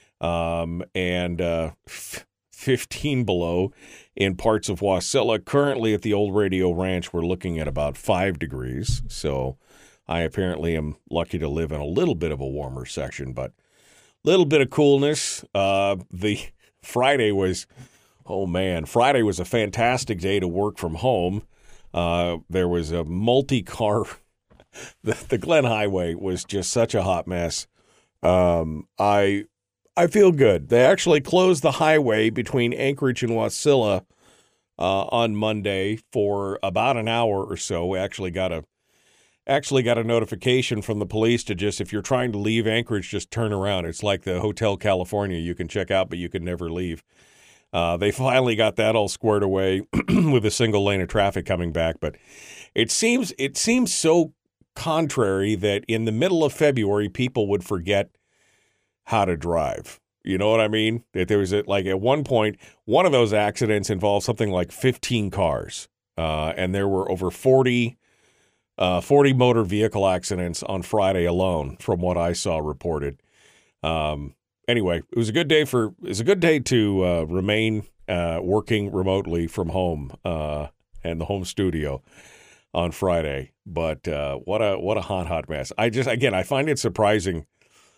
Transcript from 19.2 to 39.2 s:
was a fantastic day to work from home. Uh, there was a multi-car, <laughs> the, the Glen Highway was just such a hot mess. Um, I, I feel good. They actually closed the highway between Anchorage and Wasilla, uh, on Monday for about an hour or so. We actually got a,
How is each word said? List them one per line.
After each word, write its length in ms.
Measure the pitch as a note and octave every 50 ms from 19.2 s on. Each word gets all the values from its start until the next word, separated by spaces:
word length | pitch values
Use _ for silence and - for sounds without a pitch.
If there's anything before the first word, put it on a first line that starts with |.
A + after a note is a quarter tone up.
| A2
was 160 | G#2 F#2 F2+
a 60 | F2
fantastic 720 | - - A#2 G#2+ G2 - A#2+ A2+ A#2+ C3 B2 - - A2 F2
day 200 | E2+ F#2+ G2+ G2
to 80 | F#2 F2
work 300 | E2+ F#2+ G2+ G#2 G2+ -
from 180 | F#2 E2 D#2+
home. 520 | E2 A#2 C3 B2 F#2+ F2 F2+ G2 G#2 - - _ _ _ - - - - - -
Uh, 440 | E2+ F2 E2+ E2+ F2 F2 F2 E2+ E2 - -
there 180 | E2+ F#2 F2+ F2
was 240 | F2 E2+ D#2+ D2+
a 120 | E2 E2+ D#2+
multi-car, 1040 | D#2 F2 F#2 G#2+ A#2 B2 C3+ C3+ - C3+ A#2+ F#2 - - - A#2 G#2 G#2 A2 G2 - - - _ _ _ _ _ _ _
<laughs> 500 | - - _ _ - - - - _ -
the, 100 | A2 - - - -
the 80 | C3 G#2
Glen 280 | F2+ D#3+ E3 D3+ C3
Highway 480 | A#2+ A2+ G#2+ G#2+ G2+ F#2+ F#2 F2 E2+ E2
was 300 | F2+ F#2+ F#2+ F#2 F2+ -
just 280 | - G2 G2 F2 -
such 220 | - A#2+ A#2 - -
a 100 | G#2+ F2+
hot 240 | F#2+ F#2 E2 - F2+
mess. 400 | F#2 F2 E2+ E2 - - - - _ _ _ _ _ _ _ _ _ _
Um, 640 | - E2+ F2+ F#2 F2+ F2 E2+ E2+ D#2+ D#2+ D#2 D#2 - _ _ -
I, 460 | G2 G#2 G#2 G2+ G2+ G2 G2+ G2+ G2+ - _ _ _ _ _ _ _ _ _ F3
I 100 | F3 E3+
feel 240 | - G#3+ G3+ F#3
good. 380 | E3 C#3 C3+ G#2+ F#2+ E2 C#2 C#2+
They 160 | A#2 A#2+ B2+
actually 360 | C#3 G3 - - F3 D#3 D3
closed 420 | C3+ - E3+ F3+ F#3 F#3+ F3+ C#3 C#3+
the 100 | D3+ C3
highway 560 | - E3 D#3 D#3 D3+ C#3+ A#2+ G#2+ G#2+ A2 A2+
between 440 | A2+ B2 A2+ - - C3 A#2+ A#2+ A#2
Anchorage 500 | - C3+ C3+ C#3+ C#3 C#3+ C3 A#2+ - B2+
and 80 | A2+ A#2
Wasilla, 720 | A2 A2 G#2+ - - - D3 C#3+ C3 A2 G#2+ G2 F2+ - _ _ _ _ _ _ _ _ _ _ _ _ _ _ -
uh, 260 | - F#2 G2 G2 - -
on 240 | - A#2 A#2 A2+ G#2
Monday 640 | G#2 A2 A2 G#2+ G#2+ F#2+ G#2 G2 F#2+ F#2+ G2+ A2 A2+ - _
for 460 | - A#2 G#2 G2+ G2+ G2+ G2 G2 G2+ - -
about 320 | G2 F2 G#2+ A#2 C3+ C3
an 140 | A#2+ G#2+ A2+
hour 340 | A2+ A#2 A#2 A2 G2+ F#2+ F#2+
or 140 | - F#2 -
so. 280 | - - G2+ E2 F2
We 120 | F2+ F#2+ F#2
actually 340 | G2 G2 - - G2 F#2
got 220 | E2+ F#2+ F#2 F2+ E2+
a, 100 | D#2+ D#2+ - _ _ _ _ _ _ _ _ _ _